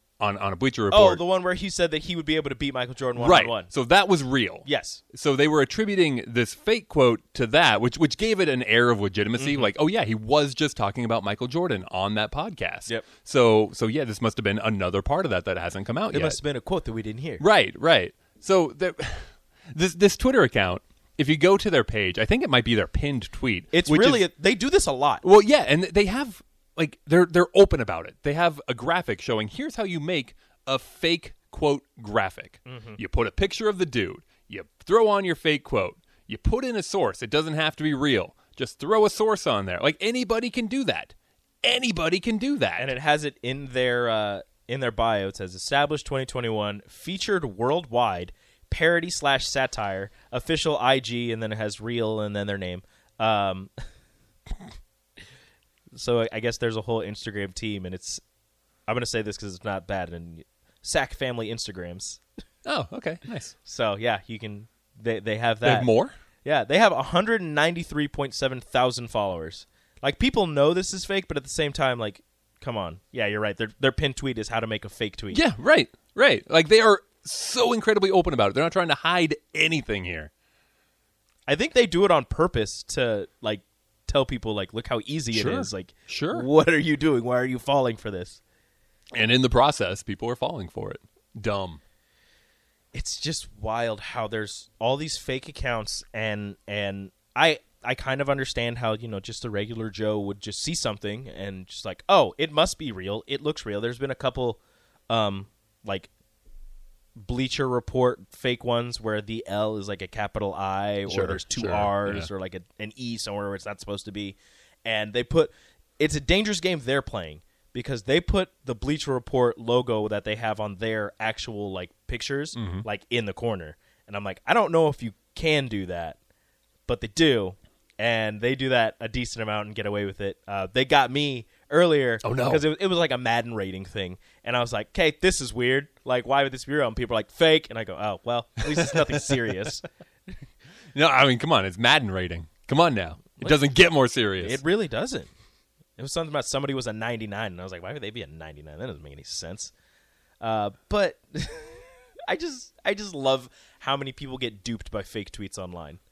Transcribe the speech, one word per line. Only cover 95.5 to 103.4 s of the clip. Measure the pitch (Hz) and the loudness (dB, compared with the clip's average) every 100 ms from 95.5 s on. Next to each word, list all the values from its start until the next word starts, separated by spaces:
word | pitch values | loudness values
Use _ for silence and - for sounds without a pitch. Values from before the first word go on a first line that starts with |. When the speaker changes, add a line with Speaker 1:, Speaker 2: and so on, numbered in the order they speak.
| - 131 117 104 - - | -6 -4 -4 -4 -10 -10
Speaker 2:
and, | 110 107 104 101 98 - | -6 -4 -4 -8 -12 -8
and | 104 101 98 98 _ _ - | -4 -4 -6 -10 _ _ 2
I, | 160 147 _ _ 117 | 2 2 _ _ -8
I | 131 | -6
kind | 135 135 | -4 -4
of | 139 | -2
understand | 139 131 - 117 120 | -2 -2 -4 -4 -2
how, | 117 | -2
you | 110 117 | -4 -6
know, | 101 | -10
just | 95 110 | -10 -10
the | 120 | -6
regular | 101 107 113 110 | -6 -6 -6 -8
Joe | 95 107 107 | -4 -2 -2
would | 101 101 | -4 -6
just | - - | -10 -8
see | - 175 | -6 -4
something | 120 104 104 110 131 | -4 -4 -8 -10 -12
and | - 98 95 92 | -12 -12 -12 -14
just | - | -14
like, | 104 92 - | -12 -6 4
"Oh, | 190 107 - | 4 4 0
it | 156 | -2
must | 147 180 - | 0 0 -2
be | 151 | -10
real. | 95 92 107 - | -8 -6 -6 -6
It | 139 | -6